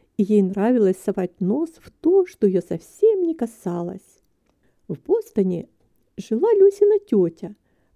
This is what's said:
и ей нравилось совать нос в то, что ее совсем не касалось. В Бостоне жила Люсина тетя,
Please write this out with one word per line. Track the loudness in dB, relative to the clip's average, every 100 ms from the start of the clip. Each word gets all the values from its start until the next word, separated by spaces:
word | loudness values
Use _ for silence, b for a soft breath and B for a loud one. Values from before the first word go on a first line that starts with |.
| _ -4
и |
ей | 0 2
нравилось | 0 0 0 2 2 0
совать | -4 -6 -6 -4
нос | -4 -4 -6 -10
в | -20 _
то, | 0 2 0
что | 0 0
ее | 0
совсем | -4 -10 -12 0 2 2
не | -2
касалось. | -4 -8 -8 -10 -8 -8 -12 _ _ _ _ _ _ _ _ -14
В | -10 -4
Бостоне | -4 -2 -4 -2 -4 -10 _ _ _ _ -16
жила | -6 -2 2
Люсина | 4 4 4 2 0
тетя, | 0 0 0 -4 -16 -18 _ _ _